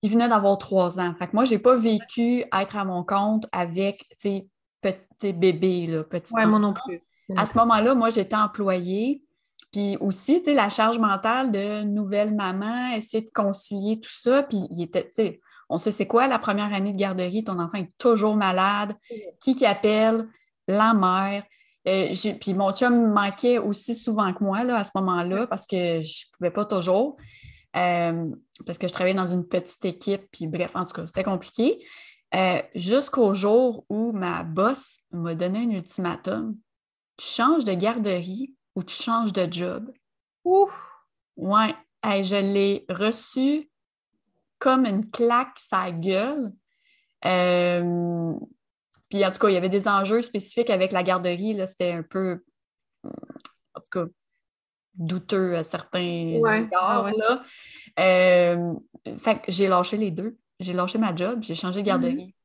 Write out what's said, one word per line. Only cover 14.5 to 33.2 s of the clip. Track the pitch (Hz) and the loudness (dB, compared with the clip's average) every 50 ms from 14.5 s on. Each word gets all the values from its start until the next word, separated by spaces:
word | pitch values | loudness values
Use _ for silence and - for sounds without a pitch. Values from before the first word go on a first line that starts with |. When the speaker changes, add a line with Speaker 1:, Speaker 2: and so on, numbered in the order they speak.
| - 202 185 - | -2 -4 -4 -4
Speaker 1:
il | 170 170 170 | -6 -8 -8
était, | 170 - 185 - | -4 -4 -4 -6
tu | - _ | -4 _
sais, | - 220 185 - - _ _ _ - _ _ | -2 -2 -2 -2 -8 _ _ _ -20 _ _
on | - - | -6 -2
sait | - 220 202 | -2 -2 -2
c'est | - 202 | -2 -4
quoi | - - 233 254 | 2 2 2 4
la | 269 254 226 | 4 0 0
première | - - 202 202 208 208 208 | -2 -2 -2 -2 -2 -2 -2
année | 196 190 202 202 | -2 -2 -2 -2
de | 190 | -2
garderie, | 196 196 190 185 180 180 180 220 220 | -2 -2 -2 -2 -4 -2 -2 -4 -4
ton | 214 190 180 | -4 -4 -4
enfant | 170 170 - 202 | -4 -4 -4 -6
est | 185 - _ _ | -6 -6 _ _
toujours | - 254 233 214 202 214 214 | 2 4 4 4 4 2 2
malade. | 214 202 190 185 185 185 196 208 208 208 202 208 - _ - | 2 2 2 2 2 2 2 2 0 -2 -4 -8 -12 _ -16
Speaker 2:
Toujours. | 240 214 208 180 - _ | -16 -14 -14 -16 -18 _
Speaker 1:
Qui | - - 262 | 0 0 2
qui | 262 262 | 4 4
appelle ? | 220 202 202 - 208 214 214 220 220 220 226 226 220 _ _ _ _ _ _ _ | 2 2 4 2 2 4 4 4 4 2 0 -2 -6 _ _ _ _ _ _ _
La | - 190 208 214 226 226 | -2 2 4 4 4 4
mère. | 208 190 185 185 190 196 196 202 202 202 _ _ _ _ _ _ _ _ | 4 4 4 2 2 0 0 -2 -4 -8 _ _ _ _ _ _ _ _
Euh, | 175 190 190 185 - - | 0 2 2 2 0 -2
j'ai, | 185 - 214 196 | -2 -2 -4 -4
puis | - - 202 190 | -4 -4 -2 0
mon | 185 202 190 196 | 2 2 0 0
chum | - 247 247 240 240 233 220 208 | 2 2 4 4 4 4 4 4
manquait | 208 202 202 196 - - 240 247 233 | 2 2 0 -2 0 2 2 2 2
aussi | - 208 202 - - - 233 | 2 -2 -4 -4 -4 -6 -6
souvent | 233 - - 220 214 208 185 185 | -4 -4 -2 0 0 0 0 0
que | - 208 | -2 -2
moi, | 196 190 208 240 | 0 0 0 0
là, | 247 247 | 0 0
à | 226 202 | -2 -2
ce | 190 - | -2 -4
moment-là, | 190 190 185 180 175 175 180 185 196 240 | -2 0 0 0 0 -2 -2 -2 -2 -2
parce | 247 - 196 - | -2 -4 -8 -6
que | - - 185 175 170 165 165 | -4 -4 -2 0 0 -2 -2
je | 156 156 - - - _ _ | -4 -6 -10 -12 -14 _ _
pouvais | - 175 175 | -4 -4 -4
pas | 165 196 208 | -2 -2 -4
toujours, | 208 214 190 170 180 185 196 247 294 285 - - - - - - - - _ _ _ _ | -2 -2 -2 0 2 2 2 2 0 -4 -10 -20 -20 -20 -20 -20 -20 -20 _ _ _ _
euh, | 175 180 180 175 175 170 170 165 170 165 160 - - _ _ _ - - | -2 0 0 0 0 0 0 -2 -2 -4 -6 -8 -12 _ _ _ -18 -12
parce | - 175 - | -10 -8 -6
que | - 180 | -6 -6
je | 175 | -4
travaillais | - 185 185 190 | 0 0 0 2
dans | 196 185 | 2 0
une | 175 180 180 175 | 0 -2 -2 -2
petite | - - 180 180 - - - - | -2 -4 -4 -2 -2 -6 -4 -4
équipe, | 190 180 - - - 196 196 - _ - | -6 -6 -4 -4 -4 -4 -4 -6 _ -12
puis | - 165 | -10 -8
bref, | 156 160 175 175 - - | -6 -4 -4 -4 -4 -4
en | 175 180 | -8 -8
tout | - - | -6 -8
cas, | - 170 | -12 -12
c'était | 165 - - 190 | -8 -4 -4 -2
compliqué. | 202 190 180 - - - - 226 277 - - - - - - - - - _ _ _ - | 0 -2 -2 -4 -8 -2 0 2 2 2 0 -6 -20 -20 -20 -20 -20 -20 _ _ _ 0
Euh, | 185 190 185 180 - - - _ | 2 2 2 2 0 -4 -6 _
jusqu'au | - 175 180 220 269 277 - - 277 | -8 -2 2 2 2 2 0 2 2